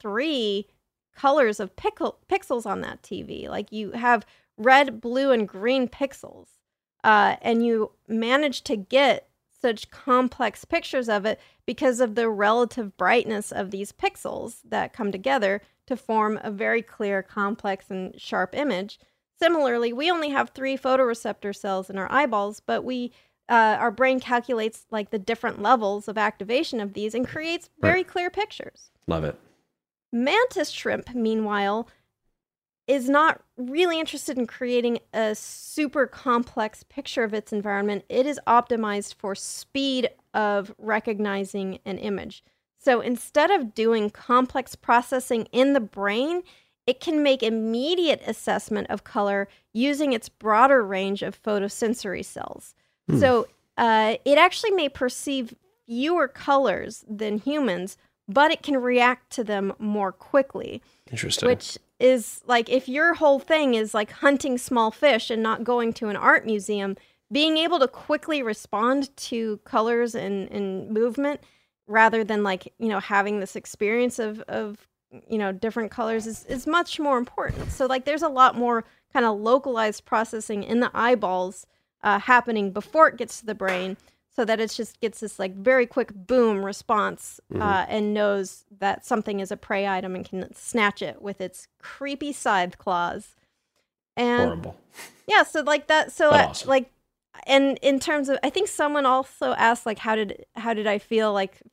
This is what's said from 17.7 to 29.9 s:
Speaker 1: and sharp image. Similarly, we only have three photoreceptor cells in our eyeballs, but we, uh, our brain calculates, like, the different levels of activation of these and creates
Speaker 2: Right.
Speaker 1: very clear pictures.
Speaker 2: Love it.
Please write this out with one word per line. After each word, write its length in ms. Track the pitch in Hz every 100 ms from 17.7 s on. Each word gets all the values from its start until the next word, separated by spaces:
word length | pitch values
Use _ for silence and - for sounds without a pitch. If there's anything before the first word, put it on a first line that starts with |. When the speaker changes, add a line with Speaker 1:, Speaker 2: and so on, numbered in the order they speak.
| 190 -
Speaker 1:
and 280 | 185 185 -
sharp 340 | - 208 185
image. 460 | - 294 185 202 - _ _ _ -
Similarly, 540 | 339 330 269 240 233
we 180 | 233 330
only 180 | 339 294
have 220 | 269 247
three 280 | - 269 262
photoreceptor 800 | 262 262 247 233 226 202 202 202
cells 340 | 202 190 190
in 80 | 196
our 120 | 185
eyeballs, 480 | 254 285 208 202 214
but 240 | - 233
we, 280 | 247 254 240 _ _ _ -
uh, 280 | 233 220 208
our 100 | 233
brain 300 | - 262 262
calculates, 640 | 247 240 233 233 220 - -
like, 200 | 220 202
the 80 | 214
different 420 | 190 226 233 -
levels 460 | 208 254 202 208 220
of 100 | 208
activation 640 | 208 - 202 254 330 226
of 120 | 202
these 220 | 208 214
and 120 | 226 254
creates 440 | 320 320 339 - -
Speaker 2:
Right. 100 | 311
Speaker 1:
very 140 | 359
clear 260 | 349 370 359
pictures. 600 | 370 415 - - - _ _ -
Speaker 2:
Love 160 | 82
it. 120 | 76 - _ _ _ _ _